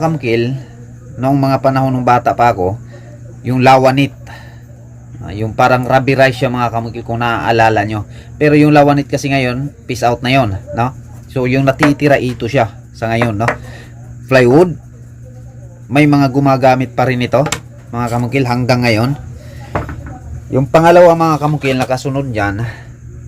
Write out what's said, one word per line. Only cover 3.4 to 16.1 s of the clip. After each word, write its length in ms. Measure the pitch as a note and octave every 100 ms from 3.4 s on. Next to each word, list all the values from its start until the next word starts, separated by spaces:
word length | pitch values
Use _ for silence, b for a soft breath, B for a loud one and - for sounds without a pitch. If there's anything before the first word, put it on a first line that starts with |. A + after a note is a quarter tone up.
yung 240 | A#2+ B2+
lawanit. 480 | B2+ C3+ B2+ C3 C3+ - - B B B B - - - - -
Ah, 80 | E2+
yung 240 | G2 A2 G#2+
parang 320 | B2+ B2+ B2
rubberized 480 | C3 B2+ B2+ C3 A#2+
siya, 160 | C3
mga 160 | B2 A#2+
kamukil, 320 | A#2 A#2 A#2+
kung 240 | A#2 A#2
naaalala 600 | A#2+ A2+ E2+ A#2 A2 G#2+ G#2+
nyo. 160 | A2 - B B -
Pero 240 | D3+ D3+
yung 160 | D3 D3
lawanit 320 | C#3+ C#3+ B2+
kasi 240 | C#3 C3+
ngayon, 400 | C#3 B2 B2 C#3+ - -
peace 160 | A#2
out 160 | A#2+ A#2+
na 160 | B2+ C3+
yon, 160 | A#2 F#2+ - A2
no? 160 | B2 - - - -
So, 160 | C3 B2+
yung 160 | C3+
natitira, 560 | C3+ B2+ D3 C#3+ D3 C3+
ito 240 | B2 A#2+
siya 320 | A#2 C3+ A2+ - -
sa 160 | - A2+
ngayon, 320 | A2+ A#2+ G2+
no? 80 | A#2 - B B B B - - -
Plywood, 480 | C3 A#2+ C#3 F3+ - - - - - - - - - - - -
may 160 | C#3
mga 240 | D3+